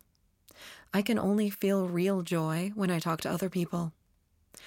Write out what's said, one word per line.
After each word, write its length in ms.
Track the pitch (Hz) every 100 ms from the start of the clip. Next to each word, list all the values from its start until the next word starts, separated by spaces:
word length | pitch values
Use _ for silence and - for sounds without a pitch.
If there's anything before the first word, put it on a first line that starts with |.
| _ _ _ _ - - - - -
I 100 | 196
can 160 | 202 220
only 300 | 185 208 208
feel 380 | 202 196 196 185
real 360 | 175 185 196
joy 500 | 170 170 160 160 190
when 160 | 214 185
I 80 | 170
talk 220 | 170 160
to 100 | -
other 180 | 170 190
people. 440 | 185 175 170 165 - _ _ _ _ _ -